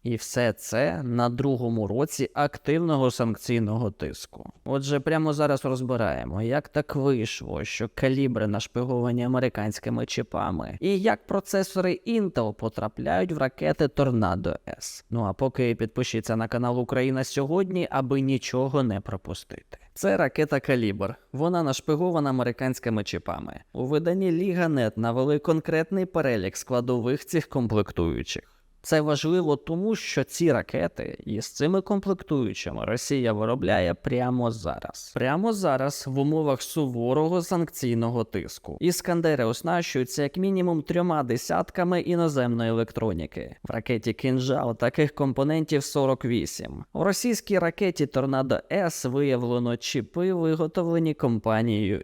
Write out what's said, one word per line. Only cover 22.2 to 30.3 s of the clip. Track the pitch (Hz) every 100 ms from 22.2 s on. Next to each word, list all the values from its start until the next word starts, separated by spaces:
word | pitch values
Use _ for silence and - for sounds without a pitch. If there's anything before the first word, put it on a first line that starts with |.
| 143
американськими | 131 120 117 131 127 120 110
чіпами. | 101 85 - - - - _
У | - 127
виданні | 151 170 185 190
Ліга | 165 196 175 170
Нет | 143 110 110
навели | 117 120 135 151
конкретний | - 160 160 160 160 196 185
перелік | 170 143 117 92 -
складових | - 123 123 123 117 143 -
цих | 165 -
комплектуючих. | 143 117 107 98 - 85 60 - - _ _ _ _
Це | - 156
важливо | 151 143 156 180 160 143
тому, | - 165 208 208
що | - -
ці | 131